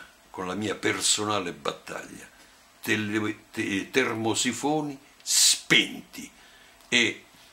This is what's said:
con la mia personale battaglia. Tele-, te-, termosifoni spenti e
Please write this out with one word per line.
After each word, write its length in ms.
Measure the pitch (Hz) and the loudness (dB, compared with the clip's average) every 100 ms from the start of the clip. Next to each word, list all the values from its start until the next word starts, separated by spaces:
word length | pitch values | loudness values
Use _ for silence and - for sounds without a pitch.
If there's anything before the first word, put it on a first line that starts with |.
| - - - | -18 -20 -16
con 160 | - 90 | -10 -6
la 80 | |
mia 200 | 92 107 | -4 -2
personale 800 | 87 107 95 - - 107 104 87 | -2 0 0 2 0 0 0 -2
battaglia. 720 | 76 82 - - - - - - - - - - _ | -4 -4 -6 -8 -12 -12 -16 -20 -20 -20 -20 -20 _
Tele-, 680 | 120 107 104 107 104 104 - | -2 -2 0 -2 -2 -6 -10
te-, 380 | - 104 98 90 | -6 -2 -2 0
termosifoni 1080 | 131 127 110 110 101 127 110 147 156 147 135 - - | 0 0 0 0 0 0 0 0 0 -2 -8 -16 -12
spenti 1080 | - - - - - 123 98 - - - - - - - - - - | 0 4 6 4 4 4 4 -4 -14 -16 -16 -18 -20 -20 -20 -20 0
e 360 | 123 120 - - - - | 2 2 0 -10 -20 -20